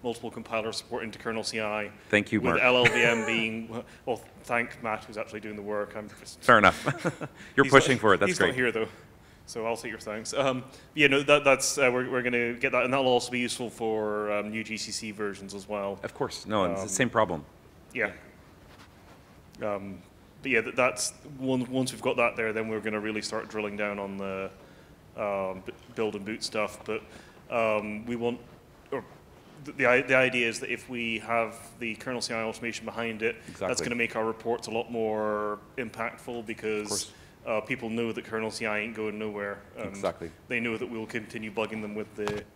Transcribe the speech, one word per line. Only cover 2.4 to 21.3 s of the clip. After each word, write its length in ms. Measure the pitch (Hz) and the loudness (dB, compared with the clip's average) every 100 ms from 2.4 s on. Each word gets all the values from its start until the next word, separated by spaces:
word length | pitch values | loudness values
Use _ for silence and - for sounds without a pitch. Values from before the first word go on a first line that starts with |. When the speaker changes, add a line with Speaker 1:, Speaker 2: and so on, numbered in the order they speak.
| - | 4
Speaker 2:
Mark. 100 | - | 4
Speaker 1:
L 140 | 123 123 | 6 6
L 80 | 123 | 6
V 180 | 120 | 6
M 220 | 117 117 110 | 6 4 2
Speaker 2:
<laughs> 80 | |
Speaker 1:
being, 500 | 117 113 110 113 113 - - - | 2 0 -4 -6 -10 -10 -12 -6
well, 160 | 113 - - | -6 -6 -20
thank 380 | - 120 120 - | -2 -2 -2 -4
Matt, 220 | 117 107 - | -4 -4 -6
who's 120 | 107 | -10
actually 220 | 110 107 | -8 -8
doing 160 | 107 104 | -10 -10
the 60 | |
work. 320 | 101 104 104 110 | -4 -4 -4 -8
I'm 120 | 104 - | -12 -16
just 220 | - - | -18 -4
Speaker 2:
Fair 140 | - 117 | 8 10
enough. 240 | 185 - | 10 8
<laughs> 720 | - - 175 - 156 - - - | -2 -2 -4 -6 -12 -12 -4 2
You're 100 | 139 | 10
Speaker 1:
he's 60 | |
Speaker 2:
pushing 220 | 135 131 | 10 10
Speaker 1:
not, 80 | 123 | 4
Speaker 2:
for 120 | 110 | 6
it. 60 | 92 | 6
That's 100 | 98 | 4
Speaker 1:
he's 60 | 87 | 4
Speaker 2:
great. 120 | 92 | 2
Speaker 1:
not 60 | 127 | 4
here, 160 | 123 | 0
though. 160 | 110 107 - - - - - - | 0 -4 -6 -20 -20 -20 -20 -14
So 200 | 120 110 | -6 -4
I'll 120 | 113 | -4
take 120 | 127 | -6
your 80 | 113 | -10
thanks. 340 | - 107 110 | -8 -8 -6
Um, 300 | 139 135 127 113 - - | 0 0 0 -6 -18 -14
yeah, 140 | 151 143 | 4 6
no, 160 | 139 | 6
that, 200 | 143 147 | 6 6
that's, 360 | 135 131 - - | 8 4 4 4
uh, 100 | 131 | 4
we're, 180 | 123 127 | 4 0
we're 120 | 127 | 0
gonna 320 | 123 120 120 | 0 0 0
get 180 | 120 135 | 0 0
that, 120 | 123 123 | 2 2
and 80 | |
that'll 140 | 135 131 | 2 4
also 240 | 123 123 | 4 2
be 80 | 123 | -2
useful 300 | 120 - 120 | -2 -4 -6
for, 640 | - 113 110 107 107 104 | -4 -2 0 0 -2 -2
um, 180 | 104 104 | -2 -2
new 120 | 110 | -6
G 140 | 107 110 | -6 -8
C 140 | - | -6
C 200 | 101 110 | -6 -8
versions 420 | 101 104 95 98 | -6 -6 -6 -10
as 140 | 98 95 | -12 -6
well. 320 | 104 98 98 | -4 -4 -4
Speaker 2:
Of 120 | - - | -8 -6
course. 300 | 123 - - | -6 -6 -2
No, 180 | 107 92 | 2 2
it's 100 | 95 | 0
the 60 | |
Speaker 1:
Um, 40 | 95 | -4
Speaker 2:
same 220 | - 123 | 0 2
problem. 360 | 117 107 82 71 - - - - | 4 2 0 -8 -20 -20 -20 -14
Speaker 1:
Yeah. 180 | 127 104 90 - - - - - - - - - - - - - - | -4 -4 -6 -20 -20 -20 -20 -20 -20 -20 -20 -20 -20 -20 -20 -20 -8
Um, 380 | 110 101 98 92 - - - - | -6 -6 -8 -14 -18 -20 -20 -12
but 100 | 135 | 2
yeah, 100 | 117 | 2
that, 140 | 113 127 | 2 2
that's, 380 | 127 127 - - 135 | 2 2 -6 -6 -18